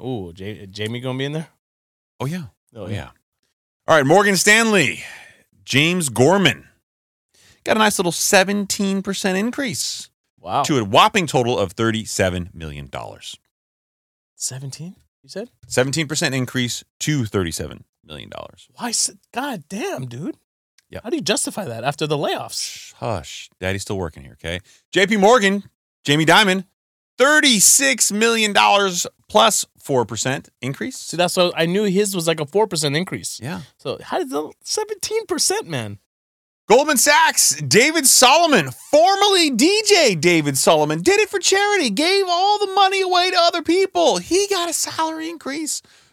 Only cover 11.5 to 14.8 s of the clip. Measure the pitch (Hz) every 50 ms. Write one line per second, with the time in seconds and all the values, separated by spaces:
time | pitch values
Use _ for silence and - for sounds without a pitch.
11.5 | 123 87 101 87 - - 113 113 110 110 110 - - - 98 92 87 90 87 92
12.5 | - 82 80 78 73 71 71 67 - 65 57 52 50 - - - - - _ _
13.5 | _ _ _ _ _ _ _ _ _ _ _ _ _ _ _ _ _ - - -
14.5 | 123 131 139 135 127 -